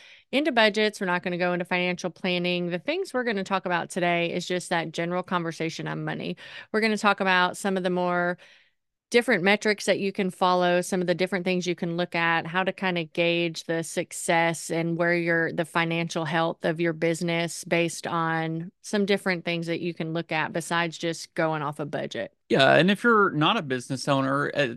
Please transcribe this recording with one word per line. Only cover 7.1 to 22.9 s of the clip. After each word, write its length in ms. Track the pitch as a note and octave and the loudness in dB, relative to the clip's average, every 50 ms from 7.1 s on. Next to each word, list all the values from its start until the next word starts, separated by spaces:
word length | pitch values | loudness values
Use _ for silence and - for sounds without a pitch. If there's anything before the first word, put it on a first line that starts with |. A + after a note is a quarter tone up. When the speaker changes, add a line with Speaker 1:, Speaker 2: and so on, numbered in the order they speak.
| G3+ - | 2 2
Speaker 1:
about 380 | G3 F#3+ F#3 F3+ F3+ F3+ - - | 2 2 4 4 4 2 0 -2
some 200 | - G3+ F#3+ F#3+ | -2 -2 -2 0
of 60 | F3+ | 0
the 60 | F#3 | 0
more 480 | F3+ F3+ F3+ F3+ F3 F3 F3 F3 F3+ - - - - - _ _ _ _ _ _ _ _ _ _ | 0 0 0 0 0 0 0 0 -2 -4 -10 -20 -20 -20 _ _ _ _ _ _ _ _ _ _
different 340 | - A#3+ A#3 - A#3 F3+ E3 | 2 2 4 4 2 4 4
metrics 440 | G3 G#3 G#3 - G#3+ G#3 G3+ - - | 4 4 4 4 0 0 0 2 0
that 120 | F#3+ - | 0 2
you 100 | G3 G3 F#3+ | 2 -2 -2
can 160 | - G3+ F#3 | -2 -2 -2
follow, 500 | - - F#3+ F#3 F3+ F3+ F3+ F3 F3 F3 | 0 2 2 4 4 4 4 4 4 2
some 220 | F3+ - G3+ F#3 | 2 0 -2 0
of 60 | F3+ F3 | 2 0
the 60 | F3 | 2
different 300 | D#3+ F3+ F3+ G#3 F#3 F3+ | 0 0 0 0 -2 -2
things 240 | F#3+ F#3 F3+ E3+ F3 | 0 0 0 0 -2
you 80 | E3+ | -4
can 220 | - F#3 E3+ E3+ E3+ | -2 -4 -4 -2 -2
look 180 | F3 E3+ - | -4 -2 -2
at, 320 | E3+ E3+ E3 E3+ E3 D#3+ E3 | 0 2 2 2 2 0 0
how 160 | E3 F#3 F#3+ | -2 0 0
to 80 | F#3+ | 0
kinda 320 | F#3 - G3 F#3 F3+ F3 E3 | -2 -2 -2 -2 0 -2 -4
gauge 640 | D#3 _ - E3+ E3+ E3+ E3+ E3+ E3+ E3 - - | -4 _ 0 2 2 2 2 0 -2 -4 -6 -6
the 180 | - E3 E3 E3 | -4 -2 -2 -2
success 880 | - - F#3 E3+ - - - - - F3 E3 E3 E3 E3 - - - | -4 -4 -6 -6 -6 -8 -10 -2 0 2 4 4 2 0 -2 -6 -4
and 260 | D#3 E3 E3 E3+ E3 E3 | -4 -2 -2 -2 0 0
where 160 | F3 E3+ E3+ | 2 2 2
your, 380 | E3+ E3+ E3+ E3+ E3 E3 D#3 | 2 2 2 2 2 2 0
the 140 | - - E3 | -2 -4 -4
financial 580 | - - E3+ E3 E3 E3 E3 E3+ E3 - F3 E3 | -2 0 0 0 0 0 -2 -2 -2 -4 -4 -4
health 400 | D3 E3+ E3+ E3 E3 - - - | 0 0 0 0 0 -2 -2 -2
of 160 | F3 E3 D#3+ | -2 0 0
your 140 | F3 E3+ D#3+ | 0 -2 0
business 720 | D#3+ E3 E3 E3 D#3+ F3 E3+ E3+ E3 E3+ E3 - - - | 0 0 0 0 0 -2 -2 -2 -2 -2 -4 -6 -10 -6
based 420 | G3 F3 E3+ E3+ E3 - - - - | -2 0 0 0 0 -2 -6 -8 -4
on 640 | - E3+ E3 D#3+ D#3+ D#3+ D#3+ D#3+ D#3+ D#3+ E3+ F3+ - _ | -4 -2 -2 0 0 -2 -2 -2 -4 -6 -8 -10 -14 _
some 240 | _ - - G#3 G3+ | _ -4 0 0 2
different 380 | F#3+ G3+ G3 - F#3+ F3+ E3+ - | 2 0 0 0 -2 -2 -2 -2
things 240 | - E3+ E3+ E3 E3 | -4 -4 -2 -2 -4
that 140 | E3+ - | -4 -4
you 120 | - F3 E3 | -4 -6 -6
can 200 | - E3+ D#3+ D#3+ | -4 -6 -4 -4
look 180 | E3+ E3 - | -4 -4 -2
at 220 | E3+ D#3 D3+ - - | -2 -2 -2 -2 -4
besides 440 | E3+ D#3+ - F3 E3+ E3+ E3+ D#3 - | -6 -4 -2 0 0 0 -2 -4 -4
just 360 | - E3+ E3 - - - _ | -4 -4 -4 -6 -10 -10 _
going 280 | - E3 D#3+ D#3 D#3 | -2 0 0 0 -2
off 200 | D3 C#3+ D3+ - | -4 -6 -6 -6
a 40 | D3+ | -8
budget. 460 | D3 - C#3 C#3 D3 - A#2 G2 - - _ _ _ | -6 -6 -6 -6 -6 -6 -8 -10 -10 -12 _ _ _
Speaker 2:
Yeah, 280 | - F3 C3+ C3+ C#3 | 4 6 8 8 8
and 140 | C#3 D#3 | 8 8
if 140 | F#3 | 6